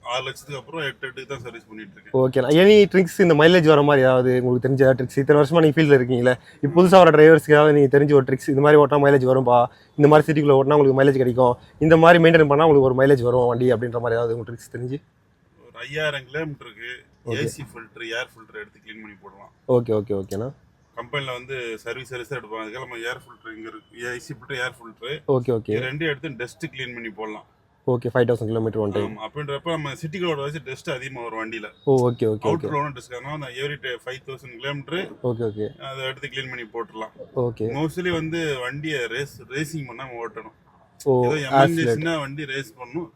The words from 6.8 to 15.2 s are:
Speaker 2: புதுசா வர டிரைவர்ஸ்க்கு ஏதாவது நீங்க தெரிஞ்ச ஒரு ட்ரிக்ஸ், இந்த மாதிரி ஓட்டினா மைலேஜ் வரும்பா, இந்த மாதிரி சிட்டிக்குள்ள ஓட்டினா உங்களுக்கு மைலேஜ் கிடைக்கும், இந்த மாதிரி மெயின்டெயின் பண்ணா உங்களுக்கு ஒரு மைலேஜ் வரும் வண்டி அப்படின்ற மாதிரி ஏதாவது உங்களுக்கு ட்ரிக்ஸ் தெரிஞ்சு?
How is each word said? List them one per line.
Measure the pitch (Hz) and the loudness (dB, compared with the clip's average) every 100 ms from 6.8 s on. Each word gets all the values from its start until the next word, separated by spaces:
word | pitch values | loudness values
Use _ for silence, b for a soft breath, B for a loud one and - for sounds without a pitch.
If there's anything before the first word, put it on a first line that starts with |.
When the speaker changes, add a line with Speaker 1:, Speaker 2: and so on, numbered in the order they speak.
Speaker 2:
புதுசா | 180 | 6
வர | 190 170 | 8 8
டிரைவர்ஸ்க்கு | 151 156 160 - | 8 8 8 6
ஏதாவது | 147 151 | 6 6
நீங்க | 147 139 139 | 4 4 4
தெரிஞ்ச | 147 | 4
ஒரு | 143 | 2
ட்ரிக்ஸ், | 131 135 - | 2 -4 -2
இந்த | 135 | 2
மாதிரி | 147 151 | 6 6
ஓட்டினா | 143 147 | 6 4
மைலேஜ் | 139 143 | 4 2
வரும்பா, | 127 131 127 123 120 b b - | 4 2 4 2 2 b b 2
இந்த | 147 | 6
மாதிரி | 151 151 | 6 4
சிட்டிக்குள்ள | 156 147 | -2 4
ஓட்டினா | 135 135 | 4 4
உங்களுக்கு | 147 139 131 | 4 4 4
மைலேஜ் | 139 135 | 2 2
கிடைக்கும், | 123 123 127 120 b b | 0 2 0 0 b b
இந்த | 156 160 | 2 6
மாதிரி | 165 175 | 8 8
மெயின்டெயின் | 165 165 151 | 6 6 4
பண்ணா | 143 160 | 4 4
உங்களுக்கு | 143 131 | 4 4
ஒரு | |
மைலேஜ் | 127 135 139 | 2 4 4
வரும் | 120 127 120 | 2 0 0
வண்டி | 120 123 | 0 0
அப்படின்ற | 113 120 120 | 0 -2 -6
மாதிரி | 120 | -4
ஏதாவது | 113 117 117 | -2 -4 -6
உங்களுக்கு | 113 | -10
ட்ரிக்ஸ் | 117 - 127 | -16 -16 -14
தெரிஞ்சு? | 123 143 _ _ | -10 -12 _ _